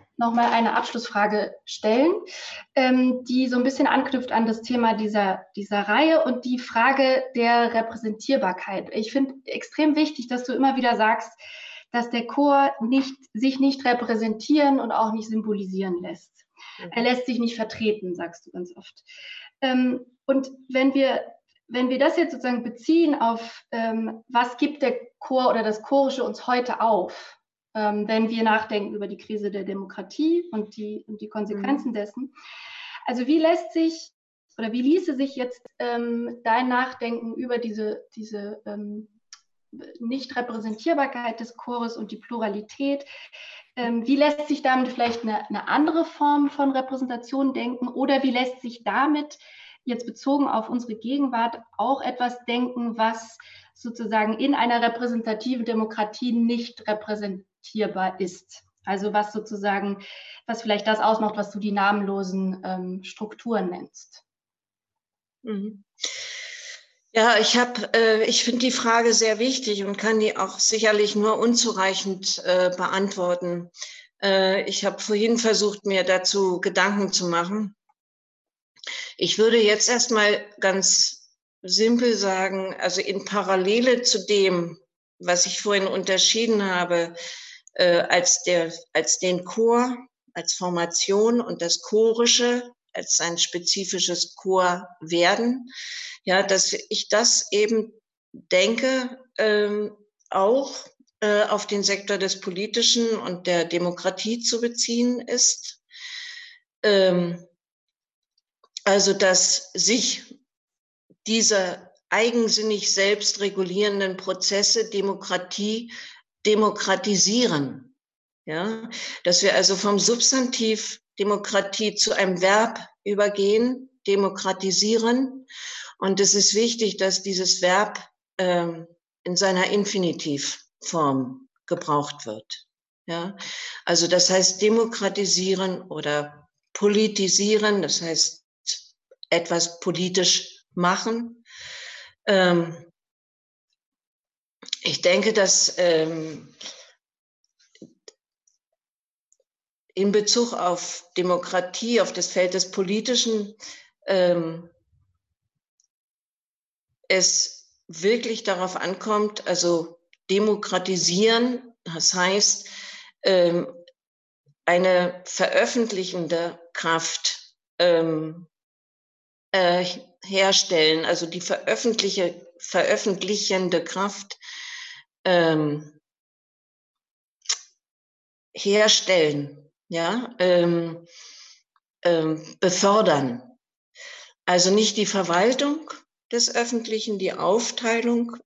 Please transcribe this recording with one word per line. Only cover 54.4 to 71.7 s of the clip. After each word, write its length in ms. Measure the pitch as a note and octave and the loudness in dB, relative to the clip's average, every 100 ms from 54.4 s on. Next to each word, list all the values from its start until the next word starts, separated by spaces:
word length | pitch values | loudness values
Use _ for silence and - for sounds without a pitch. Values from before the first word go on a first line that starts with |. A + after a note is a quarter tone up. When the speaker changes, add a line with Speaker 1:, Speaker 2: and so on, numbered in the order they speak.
| C#4 | 0
Speaker 1:
einer 280 | C4 A#3+ A#3+ | 2 2 2
repräsentativen 840 | A#3 A#3 B3 A3+ A3+ G#3+ B3+ B3+ | 0 -2 -4 -4 -4 -4 -4 -4
Demokratie 680 | A3+ A3 A3 - G#3+ - B3 | -2 -2 -2 -4 -6 -4 -2
nicht 540 | A#3 A#3 A#3 A#3 - - | 0 2 0 -4 -8 -6
repräsentierbar 1300 | G#3+ - G#3 G3+ F#3 - _ - G#3+ G3 F#3+ F#3 F#3 | -6 -4 -6 -6 -8 -14 _ -10 -4 -4 -2 -4 -2
ist? 420 | F#3 - _ - _ _ | -6 -8 _ -20 _ _
Also 280 | - G3 G#3 | -6 -4 -2
was 200 | G#3 G#3 | -2 -2
sozusagen, 720 | G#3+ G#3 G#3 G3+ G3 G3+ G3 - - - - - | -4 -8 -6 -2 -2 -2 -6 -12 -18 -20 -14 -10
was 160 | A3 | -6
vielleicht 240 | A3 G3+ A3 | -2 0 0
das 140 | G#3+ | 2
ausmacht, 360 | G#3+ A3 G#3+ G#3 | 2 2 0 -4
was 140 | G3 | -6
du 80 | G#3 | -6
die 140 | G#3+ | -4
namenlosen, 880 | G3+ G3 G#3 G3 G3 F#3+ F#3+ F#3+ F#3 | 0 2 2 0 -4 -4 -2 -4 -4
ähm, 400 | F#3+ F#3 F#3 F#3 | -6 -6 -6 -10
Strukturen 640 | - - G#3 - A#3 G#3+ F3+ | -12 -12 -12 -10 -4 -2 -2
nennst. 540 | F3+ - - - - _ _ _ _ _ _ _ _ _ _ _ _ | -6 -12 -20 -20 -20 _ _ _ _ _ _ _ _ _ _ _ _
Speaker 2:
Mhm. 420 | B3 G#3 G#3 G3+ _ - - - - - - - - - _ _ _ | -10 -8 -8 -12 _ -10 -10 -8 -12 -14 -14 -16 -16 -20 _ _ _
Ja, 240 | A3+ A3+ G#3+ | 2 4 6
ich 200 | G#3+ A#3+ | 4 2
hab, 360 | A#3+ A#3+ G#3 | 0 -2 0
äh, 300 | A3+ A3+ A3 | 2 4 4
ich 180 | A3 A#3 | 2 0
find 200 | - A#3+ | 0 0
die 80 | B3 | 0
Frage 420 | B3+ A#3 A#3 A#3 | 0 2 4 4
sehr 260 | A3 A3 G#3+ | 4 2 2
wichtig 460 | B3+ C4 - G3+ | 0 0 -2 -4
und 140 | G3 G3+ | -4 -2
kann 200 | G#3+ A3 | 0 2
die 180 | G#3+ - | 2 0
auch 220 | F#3+ - | -4 -2
sicherlich 560 | - A3 G#3+ G#3 G#3 | 0 2 4 4 2
nur 240 | G#3 G#3 A3 | 2 2 2
unzureichend, 1040 | A#3 A#3+ A#3 | 2 2 0